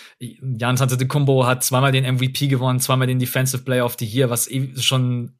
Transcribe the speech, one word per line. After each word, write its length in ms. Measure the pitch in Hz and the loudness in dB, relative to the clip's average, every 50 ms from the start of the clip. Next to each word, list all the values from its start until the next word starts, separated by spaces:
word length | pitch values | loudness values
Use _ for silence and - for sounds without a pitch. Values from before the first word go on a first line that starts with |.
| - - - _ | -20 -20 -18 _
Giannis 640 | 135 120 - - 135 131 127 110 120 120 127 123 | -16 -16 -14 -12 -8 -8 -6 -4 -2 0 0 2
Antetokounmpo 680 | 135 127 131 123 131 131 - 147 143 135 139 131 127 120 | 2 0 0 0 -2 -2 0 0 2 4 4 4 4 2
hat 160 | 127 131 - | 2 0 0
zweimal 280 | - 131 127 135 139 | 0 2 2 4 4
den 140 | 131 131 135 | 4 2 2
M 140 | 127 131 123 | 0 0 0
V 60 | 127 131 | -2 -2
P 160 | 131 - 143 139 | -2 -2 0 0
gewonnen, 320 | 135 123 127 131 127 123 | 0 0 0 0 0 0
zweimal 280 | 123 - 135 127 127 127 | 0 0 0 0 2 0
den 100 | 127 127 | 0 0
Defensive 460 | 127 123 - 131 131 131 - 120 - | -2 0 0 0 0 0 -2 -4 -4
Player 200 | - 127 127 123 | -2 0 0 0
of 120 | 120 - - | 0 -2 -4
the 80 | 120 | -6
Year, 240 | 107 101 131 135 120 | -4 0 0 2 2
was 180 | 120 117 - - | 2 -2 -4 -4
eh 280 | 131 135 135 135 - 135 | -4 -4 -4 -4 -6 -4
schon 560 | 117 - 143 131 127 127 123 120 120 127 - _ | -2 0 2 2 2 0 0 -2 -4 -8 -12 _